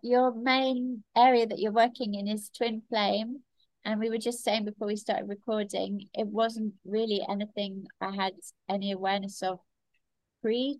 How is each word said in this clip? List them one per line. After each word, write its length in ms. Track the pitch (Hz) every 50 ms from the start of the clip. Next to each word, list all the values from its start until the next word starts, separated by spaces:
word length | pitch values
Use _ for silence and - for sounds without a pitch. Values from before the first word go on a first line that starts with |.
| -
your 320 | 233 240 247 254 254 233
main 720 | 226 233 262 262 262 262 262 262 247 247 254 254 214 - _ -
area 300 | 226 240 262 254 233 226
that 140 | 220 - -
you're 100 | 190 214
working 440 | 202 233 233 247 240 - 254 208 202
in 120 | 202 202
is 240 | 202 214 208 208 -
twin 320 | - - 247 233 220 226 - -
flame. 540 | 240 214 208 196 202 208 220 233 254 285 - _ _ _ _ _ _ _ -
And 160 | - 220 208
we 80 | 220 233
were 80 | 220 226
just 240 | 220 240 240 233 -
saying 220 | 220 208 220 208
before 240 | 208 208 - 220 208
we 80 | 208
started 320 | 208 - - 208 - - 202
recording, 800 | 202 202 _ - 220 214 208 202 - 190 190 196 202 202 196 - -
it 120 | - 220
wasn't 480 | 208 208 208 226 226 226 226 220 208 190 - -
really 400 | 185 202 214 226 220 208 202 - -
anything 580 | 202 202 208 214 - 208 202 196 196 196 190 - - -
I 100 | 196 190 196
had 200 | 196 190 190 190 - - - - _ _ -
any 220 | 196 202 196 202
awareness 500 | 196 185 190 196 196 202 196 196 196 -
of 200 | 190 185 185 180 _ _ _ _ _ _ _ _ _ _ _ _ _ _ _ _ -
pre 360 | 220 220 240 254 277 285 285